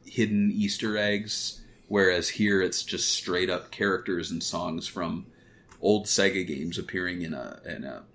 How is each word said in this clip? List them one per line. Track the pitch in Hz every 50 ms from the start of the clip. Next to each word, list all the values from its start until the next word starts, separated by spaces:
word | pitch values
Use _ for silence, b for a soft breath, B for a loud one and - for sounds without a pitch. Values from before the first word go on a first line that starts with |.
| _
hidden | - - - 110 104 107 101 101 104
Easter | 101 104 104 98 - - - 110 107 107
eggs, | 104 104 104 104 107 107 - - - - - B B B B B B -
whereas | 107 101 95 92 90 87 85 -
here | - - 107 104 101 95
it's | 92 85 - - -
just | - - 87 - -
straight | - - - - 90 90 92 92
up | 90 90 - -
characters | - - 101 101 95 92 - - 92 85 85 -
and | 87 82 -
songs | - - 82 87 85 82 85 85
from | - - 95 87 82 87 85 87 - B B B B B B B B B -
old | - 95 107 104 101 -
Sega | - - 98 98 92 95 90
games | - 76 67 76 85 87 -
appearing | 90 - - 95 90 90 90 90
in | 85 80 78
a, | 67 58 - - - -
in | - 82 - 65
a | 67 60 - - -